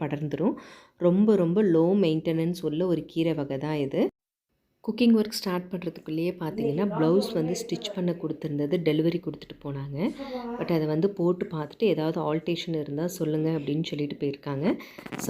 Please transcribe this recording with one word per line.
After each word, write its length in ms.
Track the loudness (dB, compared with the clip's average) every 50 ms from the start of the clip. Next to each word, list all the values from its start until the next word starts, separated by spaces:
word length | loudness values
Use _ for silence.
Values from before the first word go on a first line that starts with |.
| -4
படர்ந்துரும். 540 | -4 -4 -4 -4 -4 -2 -2 0 0 -2 -2 -8 -16 -20 -20 -20 _ _ 0 2 4
ரொம்ப 320 | 6 6 6 6 6 4 4
ரொம்ப 160 | 2 2 4 4 4 6
லோ 120 | 6 6 4 4 4 4 4
மெயின்டெனன்ஸ் 560 | 2 2 0 0 0 0 0 0 -2 -2 -4 -4
உள்ள 120 | -2 0 0 2 0
ஒரு 80 | 0 -2 -2 -2
கீரை 220 | 0 0 0 0 0
வகை 180 | -2 -2 -4 -4 -2 -2
தான் 120 | -2 -2 -2 0
இது. 140 | 0 0 0 0 -2 _ _ _ _ _ _ _ _ _ _ _ _ _ -6 -6
குக்கிங் 260 | 0 4 6 6 6 6
ஒர்க் 160 | 4 2 -4 -6
ஸ்டார்ட் 300 | -4 -4 -4 -4 -4 -6
பண்ணுறதுக்குள்ளேயே 600 | -8 -6 -6 -6 -8 -8 -8 -6 -4 -2 -2 -2 -2 -4
பார்த்தீங்கன்னா, 460 | -4 -4 -2 -2 -2 0 0 0 0 0 2
ப்ளவுஸ் 320 | 2 4 4 4 4 2 2 0 -2
வந்து 160 | -2 -2 -2 -4
ஸ்டிச் 280 | -4 -6 -6 -6 -6 -6 -6
பண்ண 180 | -2 -2 -2 -2 -2
கொடுத்துருந்தது, 540 | -4 -6 -6 -6 -6 -4 -2 -2 0 0 0 2 2 2
டெலிவரி 320 | 2 4 2 2 0 0 -2
கொடுத்துட்டு 300 | -6 -8 -10 -12 -16 -18 -12
போனாங்க. 360 | -10 -8 -8 -8 -8 -8 -4 -2 -2 -2 -4 -6 -8 -8 -8 -8 -8 -8 -6 -6
But 120 | -2 0 0 2
அதை 80 | 2 2
வந்து 180 | 2 2 0 0 0 0
போட்டு 260 | 2 2 2 0 -2 -4 -4
பார்த்துட்டு, 320 | -6 -6 -6 -4 0 2 2 2
"ஏதாவது 260 | 2 2 0 0 0 0 0
ஆல்டரேஷன் 460 | 0 0 0 -2 -4 -4 -4 -4 -4 -4
இருந்தா 260 | -4 -4 -4 -4 -4 -4 -4 -2
சொல்லுங்க" 320 | -2 0 0 0 0 0 -2 -2
அப்படின்னு 280 | -2 -2 -2 -2 -2 -2
சொல்லிட்டு 260 | -4 -4 -4 -4 -4 -4 -4
போயிருக்காங்க. 420 | -4 -4 -6 -6 -6 -4 -2 0 0 -2 -2 -6 -12 -18 -20 -16 -14 -12 -6 -2
So, 40 | 0